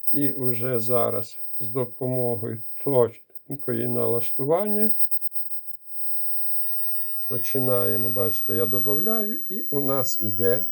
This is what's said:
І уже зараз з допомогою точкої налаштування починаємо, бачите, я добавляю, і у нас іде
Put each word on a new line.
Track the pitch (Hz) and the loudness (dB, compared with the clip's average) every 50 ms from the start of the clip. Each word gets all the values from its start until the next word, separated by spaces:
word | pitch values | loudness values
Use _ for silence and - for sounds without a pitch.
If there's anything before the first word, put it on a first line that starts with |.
| - - | -12 -2
І | - 143 143 139 135 | 0 0 0 0 0
уже | 135 131 127 120 110 117 127 127 113 | 0 0 0 0 0 0 0 0 0
зараз | 113 117 123 120 117 110 110 113 110 - - - - - - - | 0 2 4 4 4 4 2 -2 -4 -6 -12 -14 -14 -12 -10 -10
з | 127 | -10
допомогою | 113 113 131 123 120 - - 131 127 127 127 123 120 120 113 110 117 113 110 - - - - - | -4 0 0 -2 -2 -2 -4 -2 0 2 2 2 2 2 0 -2 -4 -4 -6 -8 -10 -12 -2 0
точкої | 139 139 127 120 110 113 - _ _ - - _ - 143 135 - - 123 113 120 | 6 8 8 8 8 6 -6 _ _ -20 -20 _ -10 -10 -6 -2 -2 0 0 2
налаштування | 123 120 120 117 113 117 120 - - - - 135 139 160 180 208 214 208 208 220 220 - - - - - - - - - - - - - - - - - - - - - - - - - - - - - - - - - - - - - - - - - - - - - - - | 2 2 2 2 4 2 2 0 -2 -4 -2 2 4 4 4 4 2 2 2 2 2 2 -2 -8 -10 -12 -12 -14 -14 -12 -14 -14 -14 -14 -14 -14 -14 -16 -16 -18 -18 -16 -14 -12 -12 -12 -10 -10 -12 -12 -12 -12 -12 -10 -10 -10 -10 -10 -10 -10 -10 -10 -10 -10 -10 -10 -10 -6
починаємо, | - 127 120 - - - 135 127 127 127 123 123 120 117 117 120 120 | -6 -6 -6 -6 0 2 2 4 6 4 4 4 2 0 0 -4 -4
бачите, | 120 127 120 117 - - - - 120 | -2 0 0 0 -2 -4 -6 -2 0
я | 117 120 | 0 2
добавляю, | 110 120 127 - 143 139 151 180 214 220 226 208 208 220 - - - | 2 0 -2 0 0 -2 0 0 0 0 0 -2 -4 -4 -8 -8 -10
і | 180 220 | -12 -12
у | - - - 143 | -8 -2 -2 0
нас | 143 135 135 139 127 - - - | 2 2 2 2 2 0 -2 -2
іде | 113 107 104 107 117 120 120 143 - - | -2 -4 0 4 4 6 6 4 2 -8